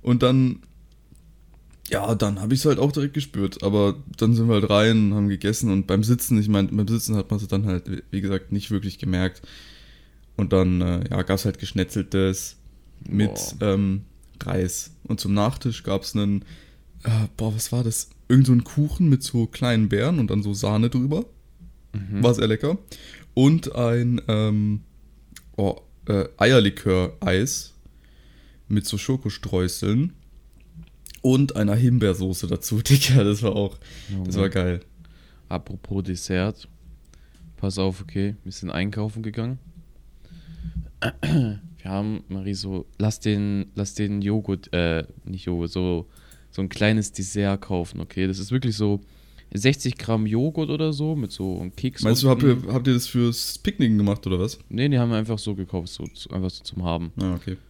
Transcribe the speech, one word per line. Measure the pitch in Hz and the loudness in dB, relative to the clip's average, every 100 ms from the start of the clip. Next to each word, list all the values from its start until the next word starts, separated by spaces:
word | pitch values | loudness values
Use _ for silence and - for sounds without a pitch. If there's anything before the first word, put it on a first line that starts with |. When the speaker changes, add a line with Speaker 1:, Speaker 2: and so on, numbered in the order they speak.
Speaker 1:
Und | - 123 | 2 4
dann, | 127 131 127 - - - - - _ - - - - - - - - | 6 4 4 0 -12 -20 -20 -20 _ -20 -20 -20 -20 -20 -20 -20 -6
ja, | - 101 | -4 0
dann | 110 107 101 | 0 0 -2
hab | 107 | 0
ich's | 131 | 2
halt | 151 113 | 2 4
auch | 139 | 2
direkt | 147 143 | 0 -2
gespürt. | 139 139 - 98 - | -4 -6 -2 -4 -2
Aber | 101 104 101 98 - - | 0 2 2 0 -8 0
dann | 113 | 2
sind | 117 113 | 4 4
wir | |
halt | 110 101 | 2 4
rein, | 101 107 113 104 | 4 6 6 4
haben | 104 101 | 2 0
gegessen | 98 101 113 117 | 0 -2 0 2
und | 98 95 | 2 2
beim | 98 | 2
Sitzen, | 107 120 - 113 | 4 2 4 2
ich | 104 | 4
mein, | 104 98 104 | 2 2 0
beim | 101 | 0
Sitzen | 117 - 107 | -2 0 -2
hat | 95 | -2
man's | 104 104 | -4 -2
dann | 98 107 | -2 0
halt, | 92 - 92 - | -2 -4 -10 -6
wie | 98 | -6
gesagt, | 95 95 - | -2 -4 -4
nicht | 101 - | -6 -2
wirklich | 101 98 - | -4 -4 -6
gemerkt. | - 90 92 - - - - - - - - - - - | -2 0 -2 -4 -20 -20 -20 -20 -20 -20 -20 -20 -16 -4
Und | 104 | 2
dann, | 95 92 90 | 4 4 2
äh, | 87 87 87 | 2 0 -2
ja, | 95 | -4
gab's | 92 98 | 0 0
halt | 104 90 | 0 -4
Geschnetzeltes | 95 - 92 - 92 95 95 95 - - - - - - - | -6 -4 -2 -4 -2 0 0 0 -8 -16 -20 -20 -20 -20 -4
mit, | 98 104 | 0 0
Speaker 2:
Boah. | - - - | -2 -10 -4
Speaker 1:
ähm, | 104 98 98 98 - - - - | 0 2 2 -2 -6 -20 -20 -12
Reis. | - 92 92 - - - | -4 -2 -2 -4 -12 -16
Und | - 107 | -6 -6
zum | 98 | 0
Nachtisch | 101 104 131 123 113 | 2 2 0 -6 -6
gab's | - 98 - | -4 -4 -2
einen, | 107 104 101 - - - - - - | -2 0 0 -4 -20 -20 -20 -20 -10
äh, | - 110 107 - | -2 0 0 -2
boah, | 110 | -4
was | 107 - | -4 -2
war | 120 | -2
das? | 117 110 - - - | -2 -4 -8 -16 4
Irgend | 127 131 | 6 8
so | |
ein | 123 | 6
Kuchen | - - 151 - 170 | 4 -2 -2 2 4
mit | 131 | 4
so | - 120 113 | 2 -2 -2
kleinen | - 123 113 107 | -2 0 2 2
Beeren | 101 127 170 | 2 2 2
und | 107 | 0
dann | 95 | 0
so | 101 | -2
Sahne | 101 104 107 117 | -2 0 2 2
drüber. | 127 131 156 240 - - - - - - | 2 0 -2 -4 -12 -20 -20 -20 -20 -14
Speaker 2:
Mhm. | 101 95 101 | -12 -6 2
Speaker 1:
War | 120 | 2
sehr | 113 110 | 4 0
lecker. | 110 - 180 - - - - - | 0 0 -4 -6 -20 -20 -20 -6
Und | - 135 160 - 120 | 4 4 4 0 -2
ein, | 120 120 120 120 - | 0 0 0 -2 0
ähm, | 107 107 107 104 104 - - - - - - - - | 0 2 0 0 -2 -8 -20 -20 -20 -20 -20 -14 -2
oh, | 98 - - - - | -2 -2 -10 -18 -2
äh, | 104 92 - | -2 -2 2
Eierlikör-Eis | 107 131 101 - - 92 90 - 95 92 123 - - - - - - - - - - - - | 6 8 6 0 0 2 0 -2 0 0 0 -4 -10 -20 -20 -20 -20 -20 -20 -20 -20 -20 -2
mit | 104 - | -2 0
so | 104 | -6
Schokostreuseln | - 131 110 - - 92 92 - 98 110 165 - - - - - - - - - - - | -2 -2 -2 -6 -4 0 0 0 0 2 0 -4 -20 -20 -20 -20 -20 -20 -20 -20 -20 -2
und | 131 131 139 - | 2 4 2 2
einer | 104 107 | 0 2
Himbeersoße | 131 127 107 92 92 92 90 | 4 4 2 2 -2 -4 -4
dazu. | - - 107 | -4 -2 -4
<laughs> | |
Digga, | - 139 - 131 | 4 4 6 6
das | 104 104 | 6 2
war | 110 98 | 0 0
auch, | 101 - - - - 98 | -2 -4 -20 -20 -10 -6
das | 92 | -4
Speaker 2:
Junge. | 101 | 0
Speaker 1:
war | 98 | 0
geil. | 95 90 87 - - - - - - - | 0 -2 -2 -8 -20 -20 -20 -20 -20 -8
Speaker 2:
Apropos | 90 - 95 - 98 | -8 -8 -14 -6 -6
Dessert. | 92 90 - 92 98 110 - - - - - - - - - - | -4 -6 -2 0 0 -4 -16 -20 -20 -20 -20 -20 -20 -20 -20 -8
Pass | 101 95 | -6 -2
auf, | 95 95 | -2 -4
okay, | 85 101 98 104 | -8 -4 -4 -6
wir | - | -14
sind | 95 90 | -12 -8
einkaufen | 78 98 104 107 107 | -4 -4 -4 -6 -6
gegangen. | 110 110 113 131 - - - - - - - 170 - - - - - - | -8 -6 -8 -8 -14 -20 -20 -20 -20 -20 -20 -20 -20 -14 -10 -10 -12 -6
<clears throat> | 117 - 143 156 120 101 165 - | -8 -4 0 2 2 -2 -12 -14
Wir | 95 | -6
haben, | 95 107 107 - | -4 -2 -6 -6
Marie, | 95 95 | -8 -6
so, | 95 98 95 - - | -6 -6 -8 -10 -2
lass | 107 - | -2 0
den, | 107 104 101 101 98 - | -2 0 0 -2 -4 -6
lass | 101 | -8
den | - 104 101 | -4 -4 -2
Joghurt, | 101 107 101 95 - | 0 -2 -2 -6 -2
äh, | 87 85 82 - - | -2 0 0 -4 -12
nicht | - 92 | -12 -10
Joghurt, | - 87 85 | -4 -4 -4
so, | 92 90 87 - - - - - | -2 -2 -2 -6 -18 -20 -20 -16
so | - | -8
ein | 95 | -6
kleines | - 107 110 104 | 0 2 2 0
Dessert | - 95 101 101 98 | -6 -6 -2 0 0
kaufen, | - 92 85 - | -2 -4 -4 -8
okay? | 85 - 95 | -10 -4 -2
Das | 95 | -2
ist | 101 | -2
wirklich | 127 131 104 | -2 -2 0
so | 104 101 - - - - - | 0 0 -4 -20 -20 -20 -10
sechzig | 101 117 139 127 - | 0 0 2 -4 -6
Gramm | - 113 110 | -2 -2 0
Joghurt | 110 143 151 156 | 0 -2 -2 -4
oder | 151 156 | -2 -2
so | 143 151 | -2 -4
mit | 156 104 | -2 -4
so | - 95 87 | -4 -6 -4
einem | 87 - | -8 -6
Keks | 127 - | -6 -2
Speaker 1:
Meinst | 107 123 | 0 4
du, | 135 | 4
habt | 120 | 4
ihr, | 139 123 | 4 2
Speaker 2:
unten. | 110 | 0
Speaker 1:
habt | 123 127 | -2 2
ihr | |
das | 123 120 | 0 0
fürs | 127 120 117 - - | 0 0 0 -8 -6
Picknicken | - - 127 107 | -6 0 2 4
gemacht | 101 104 - | 2 0 -2
oder | 90 | -2
was? | 98 - - | -2 -6 -10
Speaker 2:
Nee, | 104 139 | -2 0
die | 135 | 2
haben | 120 | 2
wir | 113 | 0
einfach | 110 107 | -2 -4
so | 107 | -4
gekauft, | 98 92 92 85 | -6 -6 -6 -8
so, | - - | -10 -14
zu, | - - | -14 -10
einfach | - 92 | -6 -6
so | - | -8
zum | - - | -12 -6
Haben. | 87 85 85 - | -4 -4 -6 -4
Speaker 1:
Ah, | 95 | -4
okay. | 87 87 92 | -4 -6 -12